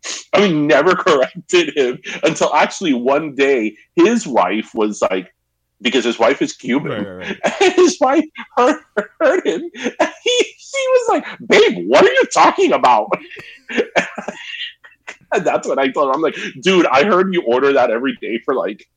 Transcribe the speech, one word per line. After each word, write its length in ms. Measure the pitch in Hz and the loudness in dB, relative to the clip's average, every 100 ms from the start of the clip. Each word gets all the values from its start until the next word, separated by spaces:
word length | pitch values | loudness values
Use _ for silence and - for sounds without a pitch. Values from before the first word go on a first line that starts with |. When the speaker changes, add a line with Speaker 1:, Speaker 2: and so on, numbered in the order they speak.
| - - - | -14 -14 -2
Speaker 1:
I 80 | - | 2
mean, 260 | 202 151 147 | 2 2 2
never 260 | 143 170 180 | 4 4 2
<laughs> 80 | 190 | 2
corrected 680 | 143 120 175 - 180 151 147 | 2 0 -6 -2 0 0 0
him 220 | 127 123 - - | -2 -4 -12 -4
until 300 | 156 160 165 | -2 0 0
actually 400 | 151 208 - 175 | 0 0 -2 -2
one 400 | 123 123 143 160 | -2 0 -2 -2
day 440 | 135 139 131 107 - _ - | -2 0 2 -2 -6 _ 2
his 320 | 180 240 160 | 2 2 0
wife 440 | 110 90 104 110 | 0 0 -2 -6
was 280 | 113 107 101 | -4 -4 -2
like, 300 | - 95 92 _ _ _ _ _ | -2 -2 -6 _ _ _ _ _
because 220 | 123 127 | -2 0
his 160 | 117 110 | 0 0
wife 220 | 113 139 | 0 0
is 100 | 143 | -4
Cuban. 400 | - 123 131 151 | -6 -4 -4 -4
Speaker 2:
Right, 160 | 107 101 | -8 -10
right, 320 | 90 90 190 - | -12 -12 -6 -6
right. 80 | - | 0
Speaker 1:
<laughs> 60 | |
And 120 | 370 359 | 0 4
his 220 | 359 - | 2 2
wife 240 | 262 302 302 - 226 - | 0 0 -2 -8 -8 0
heard, 240 | 247 311 - - - - | 0 0 -6 -8 -8 -2
heard 260 | 320 359 - | 0 0 -2
him. 140 | 214 339 | -4 -8
And 360 | - 254 - 320 - | -10 -8 -4 -4 -4
he, 160 | 466 494 427 - | -2 0 -2 -6
she 280 | - 554 523 | -12 -6 0
was 200 | 508 453 | 0 2
like, 120 | 339 - - 226 | -2 -4 -10 0
"Babe, 400 | 381 440 185 175 | 4 4 0 2
what 160 | - | 4
are 80 | 381 | 4
you 140 | 523 - | 4 0
talking 400 | - - - 349 | 2 2 4 2
about?" 360 | 160 135 113 208 285 349 - - - - | 2 4 2 0 -6 -10 -20 -20 -20 -8
<laughs> 100 | 233 - - - - - - - - - - - _ - - - | -6 -4 -4 -6 -8 -14 -14 -14 -14 -14 -16 -20 _ -20 -20 -6
And 100 | - | -2
that's 240 | 151 151 - | 0 -2 -2
what 120 | 131 | -2
I 80 | 135 | 0
told 200 | 156 139 | 0 0
him. 60 | 139 | 0
I'm 60 | |
like, 160 | 156 - - 131 | -2 -4 -10 -4
"Dude, 240 | 175 185 170 | 2 2 4
I 180 | - 208 | 2 2
heard 280 | 185 190 | 2 0
you 80 | 180 | -2
order 320 | 113 123 139 | 0 2 2
that 160 | 135 123 | 2 2
every 260 | 113 131 117 | 0 -4 -6
day 180 | 107 110 - | -8 -6 -4
for, 80 | |
like, 340 | 120 90 104 _ | -4 -4 -8 _